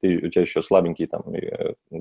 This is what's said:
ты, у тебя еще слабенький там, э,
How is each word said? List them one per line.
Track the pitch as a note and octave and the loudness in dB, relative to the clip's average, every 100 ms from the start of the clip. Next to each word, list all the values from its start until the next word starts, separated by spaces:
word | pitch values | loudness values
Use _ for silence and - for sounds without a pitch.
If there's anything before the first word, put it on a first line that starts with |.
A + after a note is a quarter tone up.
ты, | F#2+ F2 | 4 2
у | E2+ | 2
тебя | F#2 | 0
еще | F2 - | 2 0
слабенький | - G2 F2 E2 E2 | 4 4 4 -2 -4
там, | - - | -6 -8
э, | F2 - - - - _ E2 | -8 -8 -6 -6 -6 _ -14